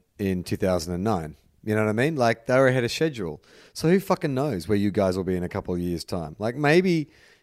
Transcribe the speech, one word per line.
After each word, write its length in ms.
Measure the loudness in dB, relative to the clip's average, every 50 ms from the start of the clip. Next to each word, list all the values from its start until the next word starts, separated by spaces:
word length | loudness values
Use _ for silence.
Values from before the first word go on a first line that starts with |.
| _ _ _ -4
in 240 | -2 -2 -2 -2 -4
two 140 | -4 -4 -2
thousand 360 | 0 0 0 0 -2 -4 -4
and 100 | -2 -2
nine. 340 | 0 0 -2 -4 -6 -12 -16 _ _ _ _ -4
You 100 | -2 0
know 100 | 0 0
what 40 | 0
I 40 | 0
mean? 240 | 0 0 0 0 2
Like, 280 | 2 2 0 0 -2
they 120 | 0 2 4
were 100 | 4 4
ahead 160 | 4 2 0
of 80 | -2
schedule. 500 | -2 -2 -2 -2 -2 -4 -6 -6 -8 -10 _ _ -20 -20 -20 -20
So 160 | -10 -2 2 2
who 120 | 4 4
fucking 320 | 2 0 -2 -2 -2 -2 -2
knows 340 | -2 -2 -2 -2 -4 -2 0
where 100 | 0 2
you 140 | 2 2
guys 240 | 2 2 2 2 2
will 80 | 0 -2
be 140 | -2 -2 -2
in 60 | -2
a 60 | -4
couple 240 | -4 -6 -4 -4 -4
of 60 | -4
years' 240 | -2 -2 -4 -4 -6
time? 320 | -6 -8 -8 -8 -8 -8 -6
Like, 200 | -6 -4 -4 0
maybe 520 | 2 4 4 4 4 4 2 0 -2 -4 _ _ -20 -20 _ _